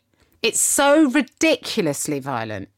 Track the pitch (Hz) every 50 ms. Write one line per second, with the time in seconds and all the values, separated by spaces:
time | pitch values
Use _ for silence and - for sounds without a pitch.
0 | _ _ _ _ _ _ _ _ - 226 208 - - - - - 277 285 285 311
1 | 320 262 233 294 262 - _ - - 320 294 - - - - - 185 151 143 -
2 | - - 151 139 131 139 135 117 113 110 107 98 95 - _